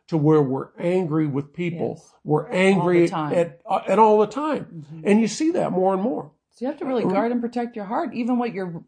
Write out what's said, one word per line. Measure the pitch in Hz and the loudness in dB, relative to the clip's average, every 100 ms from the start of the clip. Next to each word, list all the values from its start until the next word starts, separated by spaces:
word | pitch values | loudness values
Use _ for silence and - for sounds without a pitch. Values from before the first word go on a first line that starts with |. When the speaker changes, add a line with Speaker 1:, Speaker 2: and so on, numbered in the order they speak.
| - | -4
Speaker 1:
to | 165 | 0
where | 147 156 | 4 4
we're | 135 135 139 - | 4 -2 -6 -6
angry | 175 185 165 156 151 | -2 0 0 0 -2
with | 143 147 | -2 -6
people. | - 175 170 120 - | -6 -6 -4 -6 -8
Speaker 2:
Yes. | _ _ | _ _
Speaker 1:
We're | - 151 - | -2 -2 0
Speaker 2:
All | |
the | 185 | 2
Speaker 1:
angry | 190 190 175 175 170 | 4 4 4 4 4
Speaker 2:
time. | 175 147 | 0 -2
Speaker 1:
at, | 170 170 - - | 0 0 -4 -4
uh, | - - | -2 0
at | 196 | 4
all | 220 214 | 6 6
the | 214 | 2
time. | 269 302 262 147 | 0 -4 -4 -6
Speaker 2:
Mm-hmm. | 165 139 160 156 | -16 -16 -4 2
Speaker 1:
And | 208 | 4
you | 220 | 2
see | - 311 | 0 -2
that | 359 151 | 0 -2
more | 180 185 | 0 0
and | 185 | 0
more. | 220 294 143 _ _ | -2 -4 -10 _ _
Speaker 2:
So | - 254 | -10 -8
you | |
have | 311 | -8
to | 302 | -6
really | 247 | -2
Speaker 1:
Mm-hmm. | 190 | -2
Speaker 2:
guard | 190 233 | 0 0
and | 240 | -2
protect | 233 240 240 220 | -4 -6 -8 -8
your | 196 | -8
heart, | 254 320 226 | -6 -6 -4
even | 240 240 | -2 -2
what | 240 | -2
you're | 180 185 165 | -6 -8 -10